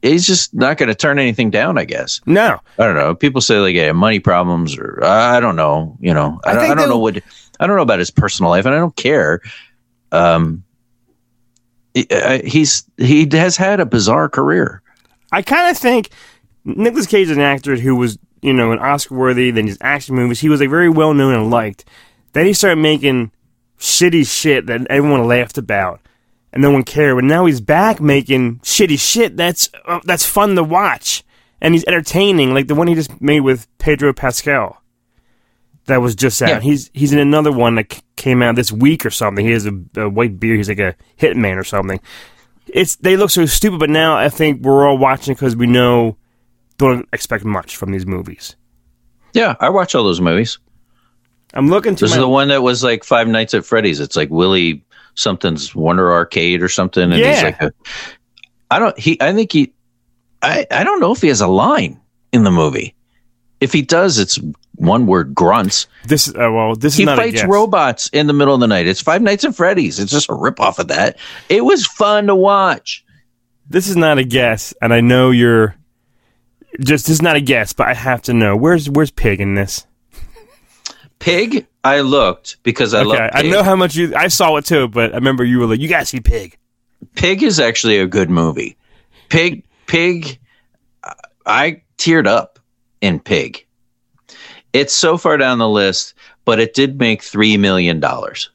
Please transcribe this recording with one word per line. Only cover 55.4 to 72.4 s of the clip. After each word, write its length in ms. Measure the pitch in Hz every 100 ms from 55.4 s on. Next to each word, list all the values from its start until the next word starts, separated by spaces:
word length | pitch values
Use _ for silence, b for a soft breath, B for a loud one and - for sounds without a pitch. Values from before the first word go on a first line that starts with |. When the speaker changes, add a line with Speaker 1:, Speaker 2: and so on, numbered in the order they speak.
| 95 80 -
Speaker 1:
Wonder 380 | 85 80 90 90
Arcade 500 | 87 85 - 87 87
or 60 | 90
something. 340 | - 92 -
And 120 | 90
he's 80 | 87
Speaker 2:
Yeah. 200 | 247 285
Speaker 1:
like 180 | 82 -
a, 100 | 76 - B B B B _ _ - _ _
"I 80 | 156
don't." 180 | 220 -
He, 200 | - -
I 120 | 139
think 180 | 202 214
he, 220 | 160 135 _ _ _ _ _ _ _
I, 240 | 135 302 -
I 140 | -
don't 160 | 220 403
know 100 | 180
if 100 | 262
he 60 | 165
has 120 | 123
a 60 | 95
line 500 | 95 147 294 87 - _ _ _
in 120 | 127
the 60 | 101
movie. 440 | 87 78 - - _ _ _ _ _ _ _
If 100 | 131
he 80 | 160
does, 360 | 131 165 190 120
it's 200 | 95 - 78 - _ -
one 300 | 82 113 117
word, 280 | 90 67
grunts. 540 | 69 87 113 98 - - b
Speaker 2:
This 240 | 113 151 -
is, 60 | -
uh, 160 | 117
well, 240 | 113 110 113
this 160 | 143
is 60 | 143
Speaker 1:
He 60 | 151
Speaker 2:
not 120 | 131
a 40 |
Speaker 1:
fights 180 | 117 113
Speaker 2:
guess. 80 | 139
Speaker 1:
robots 580 | 202 220 196 139 117 -
in 160 | 143 147
the 40 |
middle 200 | 147 143
of 60 | 135
the 80 | 117
night. 180 | 98 85
It's 140 | 95
Five 220 | - 175
Nights 200 | 208 202
at 120 | 302 -
Freddy's. 420 | 175 190 113 -
It's 140 | 101
just 160 | 143 -
a 60 |
rip 260 | - 98 -
off 180 | - -
of 100 | 71
that. 280 | 71 98 - B B B
It 160 | 202
was 200 | 240 381 202
fun 400 | - 208 208 202
to 80 |
watch. 680 | 196